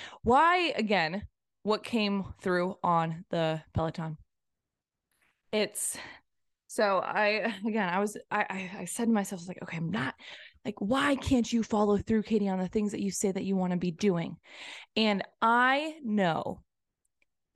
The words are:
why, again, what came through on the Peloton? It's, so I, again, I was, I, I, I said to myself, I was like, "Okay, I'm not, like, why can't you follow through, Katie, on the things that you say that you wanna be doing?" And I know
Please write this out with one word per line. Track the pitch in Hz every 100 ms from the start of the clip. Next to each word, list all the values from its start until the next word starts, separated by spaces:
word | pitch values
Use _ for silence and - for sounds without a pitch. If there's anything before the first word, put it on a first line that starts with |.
| - -
why, | 220 269 330 359 330 -
again, | 214 190 156 196 - _ _ _
what | 202 214
came | - 233 208 196 180 -
through | 190 180 180 -
on | 175 170 165 160 -
the | 170 160 160 -
Peloton? | - 160 165 160 156 - _ _ _ _ _ _ _ _ _ _ _ -
It's, | 214 196 - - - - - _ _ _ _ -
so | - 208 185
I, | - 190 208 214 208 196 220
again, | 214 180
I | 185
was, | 214 - -
I, | 208 -
I, | 190 185 190
I | 175
said | - 233
to |
myself, | 220 190 185
I |
was | 175
like, | -
"Okay, | - 170
I'm | 165
not, | 214 269 - - - - _ -
like, | -
why | 202 269 285 269
can't | - 247 233
you | 233
follow | 214 208 208 202
through, | - 220
Katie, | 202 220 196
on | 185
the | 185
things | 220 208
that | -
you | 196
say | - 196
that | 190
you | 185 190
wanna | 180 180
be | 180
doing?" | 165 208 170 165 - - - - - - -
And | 220 196 - -
I | 226 240 254 277 311 320
know | 233 208 180 156 - - _ _ _ _ _ _ _ _ _